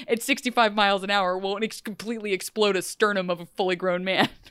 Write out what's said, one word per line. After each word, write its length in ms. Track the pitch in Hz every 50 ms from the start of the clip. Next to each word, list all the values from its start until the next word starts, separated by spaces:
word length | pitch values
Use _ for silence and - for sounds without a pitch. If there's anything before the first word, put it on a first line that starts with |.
| 269 -
at 120 | 233 220
sixty-five 520 | - - 277 - - 247 233 247 226 208 208
miles 300 | 214 202 196 202 190 190
an 60 | 196
hour 280 | 202 202 190 180 185 185
won't 260 | 196 196 202 202 220
ex-, 160 | 214 - -
completely 540 | - 226 196 - 196 220 240 226 208 208 190
explode 420 | 185 - - - 214 208 202 190
a 60 | 180
sternum 480 | 170 - - - 220 208 202 190 180 180
of 100 | 175 170
a 60 | 175
fully 320 | - _ - 196 185 185 175
grown 260 | 190 185 175 180 185
man." 240 | 190 190 - - - - - - -